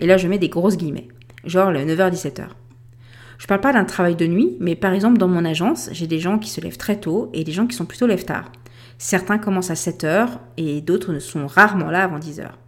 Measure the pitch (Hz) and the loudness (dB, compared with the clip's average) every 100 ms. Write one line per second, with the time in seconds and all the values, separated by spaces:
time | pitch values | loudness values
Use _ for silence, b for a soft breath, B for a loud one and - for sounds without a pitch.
0 | 165 190 180 202 165 165 185 180 165 139 | 4 4 4 0 0 2 2 2 -2 -6
1 | - - - - - 180 196 156 147 160 | -10 -18 -20 -18 -2 2 2 2 0 2
2 | 190 180 143 - - - - - - - | 2 0 -4 -8 -12 -16 -20 -20 -20 -20
3 | B B B B - 196 254 254 185 - | B B B B -2 2 4 4 2 2
4 | 175 170 165 175 330 - 170 165 196 190 | 2 2 2 4 2 0 -2 0 0 2
5 | 214 233 185 175 170 156 190 320 - 165 | 4 6 4 2 0 0 0 -2 -4 -8
6 | 160 160 175 214 - - 170 - - 208 | -4 -2 0 -2 -2 -10 -10 -8 -4 -4
7 | 160 180 - - 160 165 240 - 170 - | -2 -2 -2 -4 -4 -2 -2 -2 -8 0
8 | 247 196 - 104 - - B B B B | 2 2 -2 -6 -8 -18 B B B B
9 | - 185 185 214 208 190 185 160 - 160 | -2 -2 0 -2 0 -2 -2 -4 -6 -4
10 | 156 175 240 - - - 160 147 156 196 | 0 0 0 -4 -14 -6 -4 -4 0 0
11 | 202 151 - 160 143 180 208 196 156 175 | 0 -6 -6 -6 -2 4 4 4 -2 0
12 | 190 151 160 143 - - | 0 -2 -8 -12 -14 -16